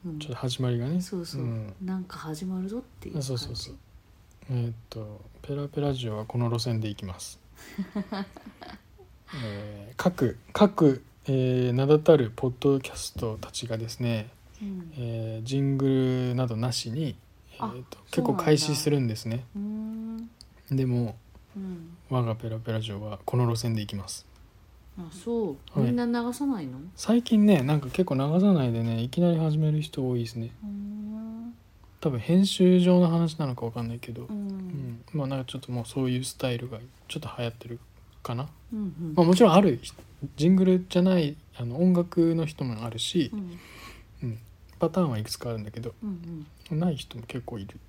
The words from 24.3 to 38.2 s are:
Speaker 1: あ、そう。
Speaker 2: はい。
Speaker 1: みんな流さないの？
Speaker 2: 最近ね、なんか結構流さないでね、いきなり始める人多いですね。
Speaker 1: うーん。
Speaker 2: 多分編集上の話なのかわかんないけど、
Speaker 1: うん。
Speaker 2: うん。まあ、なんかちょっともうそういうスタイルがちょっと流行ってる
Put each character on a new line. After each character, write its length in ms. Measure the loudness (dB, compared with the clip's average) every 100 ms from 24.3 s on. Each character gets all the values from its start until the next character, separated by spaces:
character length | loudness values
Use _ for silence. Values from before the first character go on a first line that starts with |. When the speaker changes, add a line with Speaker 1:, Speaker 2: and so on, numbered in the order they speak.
| -20 -20 -20 -20 -20 -20 -16
Speaker 1:
あ、 120 | -16
そ 460 | -12 -4 -2 -2 -6 -4 0
う。 20 |
Speaker 2:
は 60 |
い。 40 | 2
Speaker 1:
み 40 |
ん 40 | 2
な 100 | 0
流 260 | 0 -2
さ 140 | -2 -2
な 160 | -2
い 60 | -6
の？ 100 | -10 -14 -8
Speaker 2:
最 280 | 2 2
近 240 | 4 6 8
ね、 160 | 6
な 120 | 6 2
ん 60 |
か 60 | 0
結 180 | 0 2
構 80 | 2
流 60 | 4 4
さ 140 | 6
な 100 | 6
い 80 | 4
で 120 | 2
ね、 180 | 0 0
い 80 | -2
き 100 | 2
な 120 | 2
り 60 | 4
始 200 | 2 2
め 140 | 2
る 100 | 2
人 260 | -2 -4 -2
多 80 | 0
い 40 |
で 80 | -2
す 80 | -6
ね。 160 | -8 -10
Speaker 1:
う 40 | -10
ー 20 |
ん。 840 | -8 -8 -8 -10 -10 -10 -10 -12 -16 _ -20 -20 -6
Speaker 2:
多 120 | -4
分 80 | -2
編 260 | 2 4 4
集 340 | 6 8 8
上 200 | 8 6
の 80 | 6
話 280 | 4 0 0
な 80 | -4
の 80 | -2
か 100 | -6
わ 60 |
か 100 | -4
ん 60 | -6
な 80 | -6
い 40 |
け 120 | -10
ど、 140 | -12 -8
Speaker 1:
う 60 |
ん。 40 | -8
Speaker 2:
う 60 | -8
ん。 520 | -8 -8 -8 -8 -12 -8
ま 100 | -4 -2
あ、 20 |
な 100 | -4
ん 20 |
か 60 | -6
ち 100 | -10
ょ 20 |
っ 40 |
と 100 | -6
も 100 | -6
う 40 | -4
そ 160 | -2
う 80 | 0
い 80 | 0
う 40 |
ス 120 | -4 -4
タ 160 | -4
イ 60 | -4
ル 100 | -6
が 80 | -12 -16 -20 -12
ち 100 | -10
ょ 20 |
っ 20 |
と 80 | -10 -6
流 80 |
行 60 | -6
っ 40 |
て 140 | -6 -14
る 120 | -14 -14 -20 -20 -14